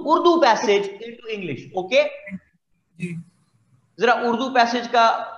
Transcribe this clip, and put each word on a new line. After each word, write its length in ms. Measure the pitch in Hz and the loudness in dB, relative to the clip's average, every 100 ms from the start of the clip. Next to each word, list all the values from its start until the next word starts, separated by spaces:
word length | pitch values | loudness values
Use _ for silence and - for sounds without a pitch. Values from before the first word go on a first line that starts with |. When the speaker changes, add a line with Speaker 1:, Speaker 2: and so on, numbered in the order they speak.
| 277 | 0
Speaker 1:
Urdu 280 | 330 349 330 | 2 4 4
passage 440 | 254 214 220 202 202 - | 4 4 4 2 0 -10
into 320 | 233 233 220 | -16 -16 -12
English, 320 | 214 175 120 - 185 | -8 -8 -10 -10 -8
Okay? 260 | 185 262 294 - 202 190 _ _ _ _ _ 165 | -2 0 0 -2 -16 -16 _ _ _ _ _ -12
Speaker 2:
जी। 160 | 175 165 - _ _ _ _ _ _ - | -10 -10 -16 _ _ _ _ _ _ -2
Speaker 1:
जरा 140 | 226 233 | 0 2
उर्दू 260 | 240 226 262 | 0 -2 -2
पैसेज 380 | 262 233 240 - | 2 2 0 -2
का 200 | 240 226 - - | 2 2 2 -6